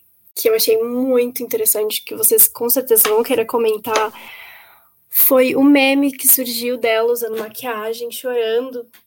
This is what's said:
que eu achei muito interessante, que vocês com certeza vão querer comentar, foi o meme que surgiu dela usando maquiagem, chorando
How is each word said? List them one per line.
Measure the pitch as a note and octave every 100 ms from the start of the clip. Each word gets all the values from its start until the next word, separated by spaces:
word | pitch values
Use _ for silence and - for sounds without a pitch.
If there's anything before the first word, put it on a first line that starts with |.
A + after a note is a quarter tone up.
| _ _ _ -
que | A#3
eu | A3
achei | A3+ A3
muito | A#3 B3 C4 B3 B3 B3
interessante, | A#3 A3 G#3+ G#3 G#3+ -
que | - G#3+
vocês | G#3+ A3 -
com | - A#3+
certeza | C4 B3+ A3 G#3+
vão | G#3+
querer | A#3 A#3 A3+
comentar, | A#3+ A3+ G#3+ A#3 A3 G#3+ - - - - - - _ _ _ _
foi | - - C4 C4 C4+
o |
meme | C#4 C#4+ C4+ C#4 C#4+
que | - -
surgiu | C4+ B3 A#3 A#3+ B3
dela | A3+ A3 A#3
usando | A#3 A3+ A3
maquiagem, | G#3+ - B3+ G#3+ A3 A3+ A#3
chorando | A3+ B3+ A#3+ A3 A#3 C4 B3+ A#3 -